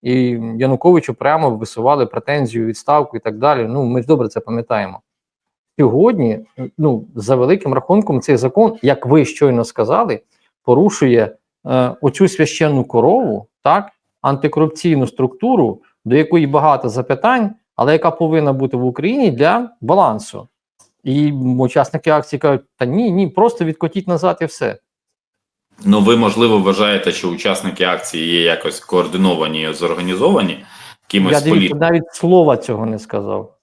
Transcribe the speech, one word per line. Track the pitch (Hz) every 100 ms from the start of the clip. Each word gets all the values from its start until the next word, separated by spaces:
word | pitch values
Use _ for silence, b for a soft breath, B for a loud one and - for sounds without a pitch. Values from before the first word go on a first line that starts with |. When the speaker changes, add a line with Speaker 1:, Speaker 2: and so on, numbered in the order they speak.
Speaker 1:
І | 123 127 127 120 113 113
Януковичу | 131 131 175 175 -
прямо | 117 135 160 147
висували | 110 110 - 120 147 127
претензію, | 113 - 147 127 117 113
відставку | 110 - 147 147 -
і |
так | - 107
далі. | 135 143 110
Ну, | 127
ми | 127 127
ж | 117
добре | 151 113
це | -
пам'ятаємо. | - 117 113 113 98 98 _ _ _ _ _ _ _ -
Сьогодні, | 139 120 214 214 120 110 - - 127 -
ну, | 151 117 -
за | 120 104 131
великим | 127 196 147
рахунком, | 135 - 196 208 135
цей | - 131
закон, | 127 - - 113
як | 131 135 123
ви | 151
щойно | 139 - 143 120
сказали, | 117 - 110 175 226 110 _ _ _ _
порушує, | - 127 202 208 139 117 107 - _ _ -
е, | 127 123 -
оцю | 143 - 196
священну | 190 226 - 156 139
корову, | 123 117 123 226 214 104 104 _
так, | 135 175 202 _ _ _
антикорупційну | 135 139 147 151 156 151 175 151 123
структуру, | - 127 - 233 254 123 95 b b
до | - 127
якої | 156 170 147
багато | 143 151 139 120
запитань, | 113 123 135 226 254 208 214 _ -
але | 123
яка | 160 175
повинна | - 165 160 151
бути | 131 131 127
в |
Україні | 127 127 160 269 233
для | 120 147 220 240 _
балансу. | 117 185 165 107 104 98 - _ _ _ _ _
І | 139 135 147
учасники | 139 127 127 127 233 - 156 -
акції | 151 151 135
кажуть: | 151 135 _ _
«Та |
ні, | 123 165 240
ні, | 180 185
просто | - 226 233
відкотіть | 165 156 165 196 185
назад | 175 180 170
і |
все». | 160 - 120 101 _ _ _ _ _ _ _ _ _ _
Speaker 2:
Ну, | 104 104
ви, | 101 117
можливо, | 110 101 117 107
вважаєте, | 95 98 104 98 -
що | 85 92
учасники | 85 104 95 98 -
акції | 90 87 - 82 82
є | 85
якось | 85 82 82 -
координовані | - 92 82 90 95 85 78 78 78
і |
зорганізовані | 76 85 82 90 92 147 180 98 80 B B B B _
кимось | - 190
Speaker 1:
Я, | 147
дивіться, | 143
Speaker 2:
політиком? | 170 185 147
Speaker 1:
навіть | 165 170 165
слова | - 170 185 156 120
цього | - 107 110
не | 110
сказав. | - 104 101 101 101 _